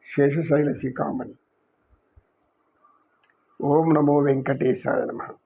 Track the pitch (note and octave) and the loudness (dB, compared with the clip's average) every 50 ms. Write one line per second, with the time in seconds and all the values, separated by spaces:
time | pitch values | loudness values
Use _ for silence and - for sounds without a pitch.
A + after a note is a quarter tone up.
0 | _ - - D3 C#3 C#3+ C#3 E3 D#3+ - D3 D3 D3 C#3+ B2 - - C3 B2+ - | _ -8 -2 2 2 2 2 0 -2 0 0 2 2 0 -2 -4 -6 -8 -6 -6
1 | D3+ - - B3+ - - - _ _ _ _ _ _ _ _ _ _ _ _ _ | -8 -6 -6 -8 -8 -10 -14 _ _ _ _ _ _ _ _ _ _ _ _ _
2 | _ _ _ - _ _ _ _ _ _ _ _ _ _ _ _ _ _ _ _ | _ _ _ -20 _ _ _ _ _ _ _ _ _ _ _ _ _ _ _ _
3 | _ _ _ _ _ _ _ _ _ _ _ _ - C#3+ C#3+ D#3 D#3+ E3 D#3 D3+ | _ _ _ _ _ _ _ _ _ _ _ _ -2 2 2 2 4 4 4 4
4 | D3 C#3+ D3 D3 C#3+ C#3+ C3+ C3 C3 - C3+ C3 - B2+ - - - - - - | 4 4 4 4 4 2 0 0 0 -4 -4 0 0 0 0 0 -2 -4 -2 -2
5 | - - - - - - - _ _ | -4 -4 -8 -10 -12 -14 -16 _ _